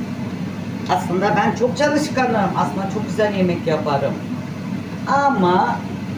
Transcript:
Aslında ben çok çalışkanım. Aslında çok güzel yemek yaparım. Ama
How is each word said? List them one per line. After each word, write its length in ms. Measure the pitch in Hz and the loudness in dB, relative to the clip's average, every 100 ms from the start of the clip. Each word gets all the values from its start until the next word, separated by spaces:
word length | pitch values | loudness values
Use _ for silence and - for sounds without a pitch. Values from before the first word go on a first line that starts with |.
| - - - - - - - - - | -4 -6 -6 -6 -6 -6 -8 -6 -2
Aslında 460 | 185 - 180 202 202 | 0 0 0 2 4
ben 200 | 208 - | 2 2
çok 220 | 233 - | 2 2
çalışkanım. 760 | 294 294 - 254 247 226 190 - | 2 2 0 0 2 2 2 0
Aslında 320 | - 190 190 | -2 -2 -4
çok 140 | - - | -2 -2
güzel 260 | - 208 | 0 2
yemek 340 | 202 180 170 - | 2 2 2 0
yaparım. 460 | 156 147 139 135 - - - - - - - - - - | 0 0 0 0 -2 -6 -6 -6 -8 -6 -6 -6 -6 0
Ama 680 | 269 277 214 180 180 - - - - - | 2 4 4 4 4 2 -2 -4 -6 -6